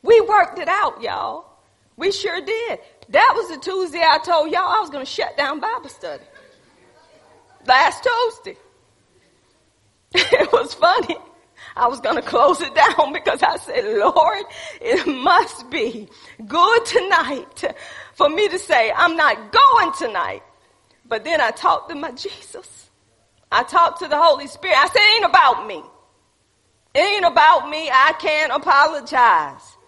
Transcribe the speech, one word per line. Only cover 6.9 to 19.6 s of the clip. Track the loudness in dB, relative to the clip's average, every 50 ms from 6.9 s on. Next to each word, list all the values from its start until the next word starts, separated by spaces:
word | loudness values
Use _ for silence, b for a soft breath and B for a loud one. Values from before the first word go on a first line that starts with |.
| _ _ _ _ _ _ _ _ _ _ _ _ _ _ _
Last | 2 4 4 4 2 0 -2 -4
Tuesday. | -2 -2 0 -2 -4 -4 -8 -18 -18 -18 _ _ _ _ _ _ _ _ _ _ _ _ _ _ _ _ _ _ _ _ _ _ _ _ _ _ _ _ _ _ _ _
<laughs> |
It | -4 0 0 2 0 2 2 0
was | 0 0 -2 -4
funny. | 0 2 2 2 2 -2 -4 -8 -12 -12 -20 _ _ _ _ _ B B B B
I | -2 -2 -2
was | -2 -4
gonna | -4 -4 -4 -4 -4
close | -2 2 4 4 4 2 0
it | -4 -4 2
down | 2 2 2 4 0 -2 -2 -2
because | -4 -4 -4 -2 0 0
I | -2 -2 -4
said, | -8 -6 -6 -4 -4
"Lord, | -2 -2 2 2 2 4 4 2 2 0 -4 -8 B B B B -18 -18 B
it | -4 -2 -2 -2 -2
must | -4 -6 -2 0 2 2 2 2 0 -8 -18 -16 -10
be | -6 -6 -6 -6 -6 -10 -16 -18 B B B B B B -14
good | -6 0 2 2 4 2 2 0
tonight | 0 -2 -2 0 0 0 0 0 -2 -6 -10 -10 -14 -14 -8 -8 -8 -8 B B B B B B B B
for | -2 0 0
me | 2 0 -2 -2
to | -2 -6
say, | -4 0 0 2 2 0 0
'I'm | 0 0 0 2
not | 2 0 0 0 -2 -6 0 4
going | 6